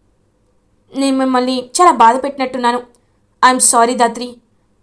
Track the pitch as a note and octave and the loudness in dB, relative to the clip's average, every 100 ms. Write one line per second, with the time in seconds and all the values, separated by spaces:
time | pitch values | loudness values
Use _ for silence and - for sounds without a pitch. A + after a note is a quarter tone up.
0 | _ _ _ _ _ _ _ _ _ C4+ | _ _ _ _ _ _ _ _ _ -4
1 | C#4 C4 C4 B3+ B3+ B3+ B3 - F4+ A#3+ | -2 -2 -2 -2 -2 -6 -8 2 2 4
2 | A3+ B3+ C#4 C#4 C4 C4 A#3+ B3 - _ | 2 2 -4 -6 -8 -4 -4 -4 -8 _
3 | _ _ _ - B3+ B3+ - A#3+ A#3 B3 | _ _ _ 0 2 2 0 2 0 0
4 | A#3 A#3 B3 - _ _ _ _ | -2 -2 -14 -16 _ _ _ _